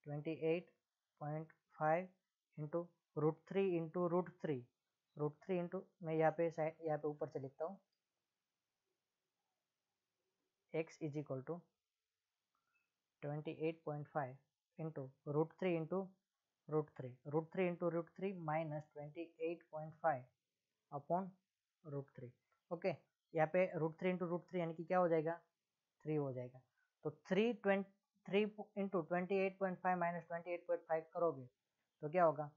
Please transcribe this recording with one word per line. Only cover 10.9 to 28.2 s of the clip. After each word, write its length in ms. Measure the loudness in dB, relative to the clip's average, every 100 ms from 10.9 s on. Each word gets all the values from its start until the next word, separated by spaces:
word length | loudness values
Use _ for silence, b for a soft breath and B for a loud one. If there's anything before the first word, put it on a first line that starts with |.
| -6
is 160 | -8 -6
equal 240 | -6 -8
to 180 | -8 -12 -14 _ _ _ _ _ _ _ _ _ _ _ _ _ _ _
twenty 340 | -6 -6 -6 -2
eight 240 | -4 -4
point 240 | -6 -8 -4
five 300 | -4 -4 -8 _ _ _ -10
into 320 | -8 -8 -10 _ -2
root 240 | 0 0 0
three 160 | 0 0
into 340 | 0 -4 -4 _ _ _ _ _ -2
root 200 | -2 -2 -8
three, 200 | -12 -12 -2
root 240 | -2 -2
three 140 | 0 0
into 220 | 2 0
root 200 | 0 -4 -6
three 160 | -6 -4 -2
minus 420 | -2 -2 -6 -8
ट्वेंटी 420 | -14 -12 -10 -12 -6
एट 220 | -6 -6 -10
पॉइंट 240 | -10 -10 0
फ़ाइव 300 | 2 2 -4 _ _ _ _ _ _
upon 400 | -10 0 0 0 -10 _ _ _ _ -10
root 220 | -8 -8
three। 180 | -14 -16 _ _ _ _
ओके, 240 | -4 -2 -4 _ _ _
यहाँ 140 | 2 4
पे 180 | 4 2 0
root 220 | -4 -2
three 120 | -2
into 140 | 0 -2
root 160 | -4 -2
three 120 | -4
यानी 140 | -2
कि 100 | -4
क्या 140 | 0 2
हो 100 | 4
जाएगा? 340 | 4 2 -4 _ _ _ _ _ _ -2
थ्री 100 | 0
हो 160 | 0
जाएगा। 280 | -4 -10 -14 _ _ _ _ -8
तो 60 | -8 -2
थ्री 280 | 2 2 2
ट्वें-, 300 | 2 2 0 _ _ _